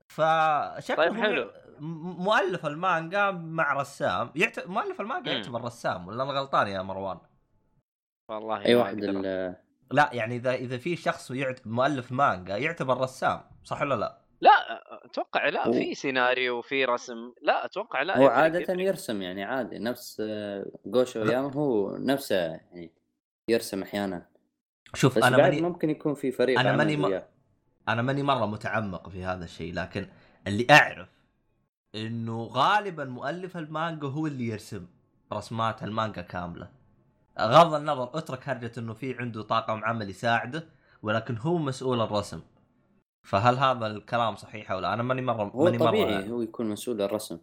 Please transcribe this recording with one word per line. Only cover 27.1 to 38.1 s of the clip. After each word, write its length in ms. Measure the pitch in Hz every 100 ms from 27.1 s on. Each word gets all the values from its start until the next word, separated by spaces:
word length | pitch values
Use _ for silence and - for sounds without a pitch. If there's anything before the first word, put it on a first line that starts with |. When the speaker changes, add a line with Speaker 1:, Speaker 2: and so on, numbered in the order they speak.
| 92 - _ _ _ _ _ -
Speaker 1:
أنا 140 | 113
ماني 200 | 127 139
مرة 240 | 143 131 104
متعمق 640 | 107 101 107 104 87 -
في 160 | 92
هذا 200 | 92 92
الشيء، 300 | 85 - 85
لكن 340 | 87 90 101 98 - - _ 95
اللي 200 | 101 123
أعرف 380 | 147 120 80 92 _ _ _ _ _ _ _ _
إنه 480 | 107 110 117 113 113
غالبًا 640 | 113 127 156 208 202 160
مؤلف 520 | 131 123 131 170 185 175
المانجا 520 | 151 156 165 160 143
هو 180 | 147 156
اللي 180 | 135 117
يرسم 400 | 107 - 104 87 _ _ _ _
رسمات 500 | 104 - 113 113 110
المانجا 400 | 95 110 110 92
كاملة. 480 | 87 92 87 85 - - _ _ _ _ _ -
غض 340 | 104 151 170
النظر، 440 | 151 151 139 123